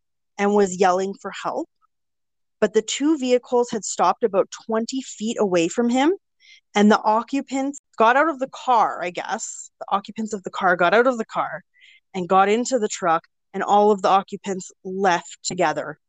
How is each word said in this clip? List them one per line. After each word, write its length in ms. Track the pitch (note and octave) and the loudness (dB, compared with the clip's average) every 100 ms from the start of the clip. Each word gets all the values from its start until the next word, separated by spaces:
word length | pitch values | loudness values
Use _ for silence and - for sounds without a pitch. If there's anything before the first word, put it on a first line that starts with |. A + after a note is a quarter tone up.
| _ _ _ - | _ _ _ -4
and 160 | G3+ G#3 | 0 2
was 240 | G3 F#3 | 2 2
yelling 340 | F#3+ F#3 F#3+ | 2 2 -2
for 160 | G3+ D4 | -8 -12
help, 400 | - D#3 C4+ E4+ _ _ _ _ _ _ _ _ _ | -8 -6 -6 -8 _ _ _ _ _ _ _ _ _
but 140 | G#3+ | 0
the 80 | G#3+ | 0
two 340 | G#3+ - D4 D#4 | -2 -2 0 0
vehicles 500 | B3+ B3 - A#3+ A#3+ | 2 0 2 -2 0
had 160 | A3 - | -4 -6
stopped 380 | - F3+ - | 0 0 2
about 260 | A3 F#3 - - - | 0 0 0 -6 -6
twenty 380 | A3 A3+ C4 | -4 -4 -8
feet 340 | - - G#3+ - | -10 -8 -6 -2
away 280 | G3+ F3 E3 | 0 2 0
from 220 | - A#3+ | 0 0
him, 240 | B3+ D4 G4 _ _ _ - _ G#3 | 2 2 0 _ _ _ -20 _ 4
and 160 | G#3 | 6
the 100 | A3 | 6
occupants 760 | G#3+ A3 A#3 C#4 - C4+ C4+ C#4 _ - | 4 0 -2 -6 -4 -4 -4 -8 _ 2
got 180 | A3+ C4 | 4 4
out 140 | D#4 | 2
of 100 | C4 | -2
the 100 | C4 | -8
car, 540 | - - A#3 D#3 G2+ | -6 0 2 2 -2
I 60 | F3+ | -8
guess. 640 | E3 - G#3+ - - - _ | -8 -8 -8 -8 -16 -20 _
The 60 | - | -6
occupants 440 | G3 - A3+ G#3+ | -6 -6 -10 -8
of 100 | G3+ | -8
the 60 | - | -10
car 240 | - F#3 F3+ | -2 0 2
got 180 | F3 | 4
out 140 | G#3+ B3+ | 4 2
of 100 | A#3 | -2
the 80 | A3 | -6
car 380 | F3 C#3 D#3+ - _ - _ _ | -6 -6 -10 -16 _ -20 _ _
and 160 | F#3 F3 | -10 2
got 180 | F#3+ G3 | 4 4
into 300 | A3+ A#3+ C4 | 2 0 -2
the 80 | G#3 | -4
truck, 360 | - F3 E3 - _ _ | -2 0 0 -4 _ _
and 100 | G3 | -8
all 280 | C#3+ G#3 G#3 | 2 4 4
of 100 | G3+ | 2
the 60 | F#3 | 2
occupants 640 | G3 - G3+ G3+ F#3+ - _ | 2 0 -10 -8 -8 -10 _
left 560 | F#3+ F#3+ G3 E3+ - - | -10 -2 0 0 -4 -14
together 560 | - F3+ D#3+ D3 D3+ D3+ | -8 -2 -2 -2 -8 -14